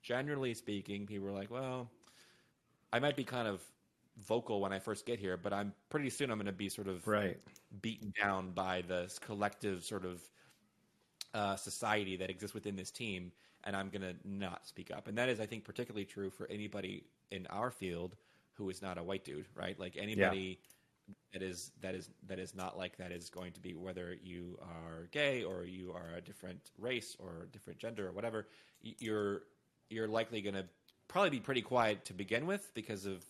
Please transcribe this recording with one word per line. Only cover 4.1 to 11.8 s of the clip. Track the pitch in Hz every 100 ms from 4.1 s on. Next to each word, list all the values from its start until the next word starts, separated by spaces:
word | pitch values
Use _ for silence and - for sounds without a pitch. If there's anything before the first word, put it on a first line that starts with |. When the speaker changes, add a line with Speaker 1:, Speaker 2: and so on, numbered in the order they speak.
| -
Speaker 1:
vocal | 104 113 117 107
when | 98
I | 95
first | 104 104 -
get | 117
here, | 98 92
but | 90
I'm | 98 104 - _
pretty | 156 139
soon | - 139
I'm | 107
gonna | 101
be | 92 101
sort | - 98
of | 90 82
Speaker 2:
Right. | 104 101 - - - - 104
Speaker 1:
beaten | 113 110 107 104
down | 104 95 92
by | 90 92 92
this | 87 90 87 -
collective | - 104 101 - 104 95
sort | 85 104
of, | 92 90 - _ - - _ _ _ _ _ _ -
uh, | 110 104 98
society | - -